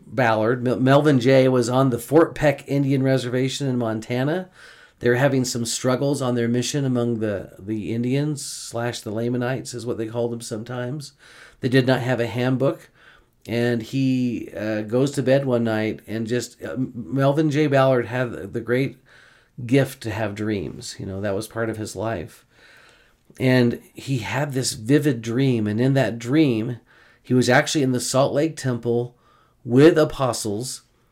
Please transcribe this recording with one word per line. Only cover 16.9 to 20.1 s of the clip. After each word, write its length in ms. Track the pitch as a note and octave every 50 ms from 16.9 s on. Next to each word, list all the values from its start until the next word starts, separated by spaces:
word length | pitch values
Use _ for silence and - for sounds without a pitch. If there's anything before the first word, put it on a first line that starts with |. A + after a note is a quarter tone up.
| - B2 G#2 A2 B2+ C#3 C3+ C#3 C#3+ D#3+ D#3 D3+
J. 160 | C3+ D3+ D#3
Ballard 400 | C#3+ C#3 C3+ C3 C3+ C3 B2 A2
had 460 | G2+ A#2+ B2+ B2+ A#2 F2 C#2+ F2 G2+ G#2+
the 60 | A#2
great 380 | A#2 A2+ B2 B2+ C#3 C3 - - _ _ - - - _ _ _ _ _ _ - B2
gift 380 | A2+ B2+ C#3 C3 C#3 - -
to 80 | -
have 240 | A2+